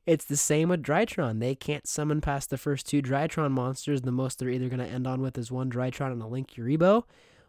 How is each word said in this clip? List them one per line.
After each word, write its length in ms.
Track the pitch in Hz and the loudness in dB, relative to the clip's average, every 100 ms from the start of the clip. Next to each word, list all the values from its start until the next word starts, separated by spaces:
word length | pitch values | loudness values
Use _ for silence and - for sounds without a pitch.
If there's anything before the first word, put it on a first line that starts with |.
| - | 2
It's 180 | 160 | 2
the 140 | - 147 | 2 -2
same 320 | - 151 170 | 2 4 4
with 120 | 175 | 2
Drytron. 600 | 135 165 226 - 127 107 | 2 2 2 0 -2 0
They 140 | 123 135 | -2 -2
can't 300 | - 147 - | -4 -4 -4
summon 360 | - 151 151 | -2 0 0
past 280 | 151 139 - | 0 -2 -4
the 80 | 135 | -4
first 300 | 147 139 - | -2 -2 0
two 140 | 143 | 0
Drytron 500 | 131 139 160 - 143 | 2 0 0 0 0
monsters. 520 | 131 127 131 - 139 | 0 0 -4 -2 -2
The 100 | 127 | 0
most 260 | 123 131 - | 0 -2 -2
they're 80 | 127 | -2
either 220 | 123 127 | 0 0
gonna 160 | 127 123 | -2 -4
end 200 | 127 127 | -4 -2
on 140 | 127 | -2
with 160 | 131 131 | -2 -4
is 140 | 117 | -6
one 180 | 127 131 | -4 -2
Drytron 440 | 120 127 - 135 | -2 -2 -2 -4
and 80 | 120 | -4
a 60 | 110 | -6
Link 240 | 127 131 | -8 -8
Uribo, 500 | - 117 156 180 220 - _ _ _ | -6 0 4 6 6 2 _ _ _